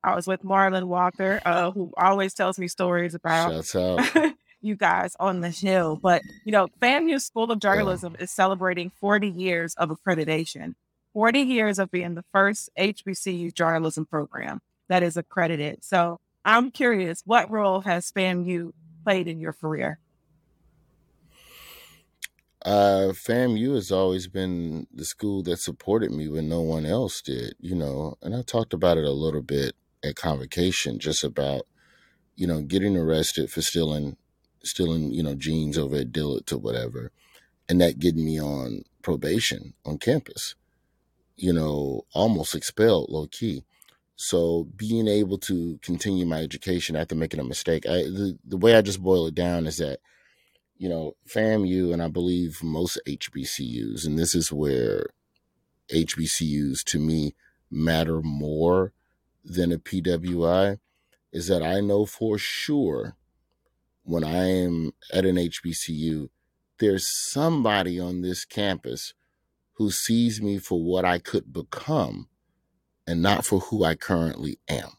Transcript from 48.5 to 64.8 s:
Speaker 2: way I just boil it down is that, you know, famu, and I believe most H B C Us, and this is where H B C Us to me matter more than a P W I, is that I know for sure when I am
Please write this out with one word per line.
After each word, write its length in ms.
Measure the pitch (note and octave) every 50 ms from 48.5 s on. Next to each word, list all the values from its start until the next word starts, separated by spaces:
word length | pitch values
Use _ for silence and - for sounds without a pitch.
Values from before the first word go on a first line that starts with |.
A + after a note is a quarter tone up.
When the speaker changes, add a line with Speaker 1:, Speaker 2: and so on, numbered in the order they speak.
| G2
Speaker 2:
way 180 | F#2 F2+ A2+ A#2
I 60 | A2+
just 200 | G#2 G2+ F#2+ F#2+
boil 260 | F2+ F#2 F#2 F2+ E2
it 80 | E2 D#2
down 300 | F2 F2 F2 F2 F2 E2
is 120 | D#2 D#2
that, 220 | D#2+ E2 C#2+ C#2 - _ _ _ _ _ _ _ _ _ _ _ _ _ _ _
you 100 | _ F#2
know, 300 | F#2 E2+ E2 D#2 D2+ - _ _
famu, 640 | - - G#2+ A2 A2 A2 G#2+ G2 F2+ F#2 F#2 F#2 F2
and 100 | F2 E2+
I 60 | E2+
believe 560 | E2 D2 E2+ F2 F2+ F2+ F2+ F2 E2 D2+ - E2
most 380 | E2 D#2 D#2 F2 F2 - - -
H 280 | - C#2+ - - - _
B 100 | C#2+ C2
C 220 | C2 - - C#2+
Us, 400 | B1 A#1 A#1 A1 A1 G#1+ C#2 D#2
and 120 | D#2 D2
this 160 | D#2+ E2+ E2+ -
is 160 | F2 D#2+ -
where 580 | D#2 D2 D2+ C#2+ C2+ B1 A#1+ A1 G1+ G1+ G1+ G1+ _ _ _ _ _ _ _ _ _ _ _ _ _ _ _ -
H 260 | - D#2+ E2 D#2+ -
B 100 | D#2 D#2+
C 200 | D#2 - - E2
Us 400 | D#2 C#2+ D2 D2 C#2 C2 - -
to 140 | - - D2+
me 360 | D2+ D#2+ D#2+ D#2+ D2+ D2 - _ _ _ _ _ _ _
matter 520 | - - D#2 E2 E2 D#2+ E2 D#2+ E2 D#2+
more 720 | D#2+ D#2 D2 C#2+ D2 D2+ D2+ D2+ D#2+ E2+ F2+ F#2+ F#2+ F#2 _ _ _ _ _ _ _ _ _ _ _
than 300 | - F2 F2 F2 E2+ E2+
a 40 |
P 220 | E2 - - - F#2
W 480 | E2 F2+ F2 E2 E2+ F2+ F2+ E2+ E2+
I, 320 | E2 F2 F#2 G2 G2+ G2 G#2 _ _ _ _ _ _ _ _ _ _ -
is 140 | E2 E2
that 140 | F2 G2 F2
I 200 | D#2 D#2+ F#2 G2
know 240 | G#2 G2+ G2+ G2+ G#2+
for 320 | G2+ - - A2+ A2+ G#2+
sure 800 | G#2 - - - - - - D3+ C#3+ C3 F2+ D2 B1 A1 A1 - _ _ _ _ _ _ _ _ _ _ _ _ _ _ _ _ _ _
when 200 | - E2 E2+ D#2
I 220 | D2+ E2 F2+ F#2
am 480 | F#2 F#2+ F#2 F2+ F2+ E2+ E2